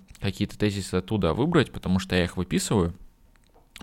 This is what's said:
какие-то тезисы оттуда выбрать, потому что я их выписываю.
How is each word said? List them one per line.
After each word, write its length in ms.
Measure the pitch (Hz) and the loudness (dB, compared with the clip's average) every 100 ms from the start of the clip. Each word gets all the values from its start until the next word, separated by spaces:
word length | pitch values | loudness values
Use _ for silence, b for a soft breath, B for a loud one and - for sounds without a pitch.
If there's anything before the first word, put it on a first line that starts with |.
| - - | -20 -6
какие-то 380 | 98 - 101 - | -6 -2 -4 0
тезисы 380 | 104 101 92 92 | 0 0 -2 -2
оттуда 360 | 92 110 87 | -2 0 0
выбрать, 400 | 78 151 170 117 | 2 2 2 2
потому 260 | - 87 92 | -2 0 0
что 180 | - 90 | 2 0
я 80 | |
их 120 | 87 - | 0 -2
выписываю. 560 | 90 90 - 110 85 87 - _ _ _ _ _ _ - | -2 -2 2 2 2 -2 -16 _ _ _ _ _ _ -20